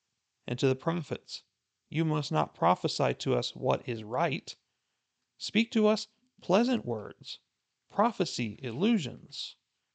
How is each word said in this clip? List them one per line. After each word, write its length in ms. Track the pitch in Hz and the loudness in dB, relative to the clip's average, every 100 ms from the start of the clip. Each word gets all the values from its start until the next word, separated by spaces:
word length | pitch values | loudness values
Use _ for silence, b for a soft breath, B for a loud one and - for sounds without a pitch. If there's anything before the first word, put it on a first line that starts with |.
| _ _ _ _ - | _ _ _ _ -8
and 140 | 127 | 0
to 80 | 135 | 0
the 80 | 131 | 0
prophets, 680 | 160 170 151 - - - _ _ _ _ _ | -2 -4 -6 -10 -10 -18 _ _ _ _ _
"You 160 | 151 160 | -2 0
must 260 | 151 143 | 0 0
not 220 | 156 147 | 0 -2
prophesy 600 | - 165 180 156 - 131 123 | 2 2 2 0 0 0 0
to 200 | 135 123 | 0 0
us 200 | 117 - | 0 -4
what 340 | 127 131 - | 0 0 -2
is 140 | 113 | -8
right. 520 | 107 123 165 - - - _ _ _ _ _ _ _ - | -6 -2 -2 -4 -10 -20 _ _ _ _ _ _ _ -14
Speak 340 | - 214 233 | -2 0 2
to 160 | 226 208 | 4 4
us 200 | 214 - _ _ _ | 2 -2 _ _ _
pleasant 440 | - 190 240 247 127 | 2 4 4 0 -2
words, 540 | 113 104 - - - _ _ _ _ _ | -6 -8 -14 -16 -16 _ _ _ _ _
prophecy 680 | - 226 - 165 - 117 - | 0 0 2 -4 -2 -6 -4
illusions. 960 | 135 120 214 226 127 98 - - - - _ _ _ | -8 0 2 2 0 -10 -16 -12 -12 -14 _ _ _